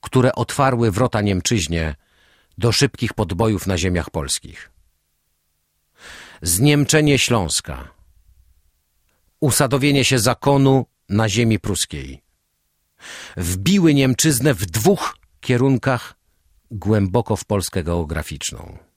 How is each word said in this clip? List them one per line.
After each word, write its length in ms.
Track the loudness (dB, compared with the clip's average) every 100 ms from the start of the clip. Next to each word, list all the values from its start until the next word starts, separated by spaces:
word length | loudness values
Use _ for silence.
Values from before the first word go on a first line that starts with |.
które 340 | -2 2 2
otwarły 560 | 0 -4 0 0 2 0
wrota 300 | 0 0 0
Niemczyźnie 720 | 0 -2 0 -2 -2 -2 -4 -6 _ _ _ _ _ -4
do 140 | 0
szybkich 420 | 2 0 -2 -6
podbojów 520 | -4 -4 0 0 0 -2
na 120 | -2
ziemiach 320 | 0 -2 -4
polskich. 600 | -8 -6 -8 -8 -20 -20 _ _ _ _ _ _ _ _ _ _ _ _ _ -20 -20 -20 -10
Zniemczenie 760 | -4 2 4 4 4 2 4 2
Śląska, 720 | 2 0 0 -4 -6 -12 -12 _ _ _ _ _ _ _ _ _ _ _ _ _ _ _
usadowienie 640 | -2 2 0 2 2 2
się 140 | 2 2
zakonu 680 | 0 0 2 4 6 4 0 _ _
na 200 | 0 0
ziemi 300 | 0 2 0
pruskiej 640 | -2 -4 -4 -8 -12 -16 _ _ _ _ _ _ _ _ -20 -18 -16 -8
wbiły 580 | -6 -2 2 4 4
Niemczyznę 600 | 4 2 2 2 2 0
w 120 | 0 -2
dwóch 520 | 2 2 2 -2 -10 _ _
kierunkach 760 | -2 2 2 2 0 -4 -6 -20 _ _ _ _ _
głęboko 680 | -8 0 2 2 0 0 -4
w 80 |
Polskę 400 | -2 -2 -2 -4
geograficzną 960 | -2 -2 -2 -6 -8 -8 -10 -12 -16 -20 _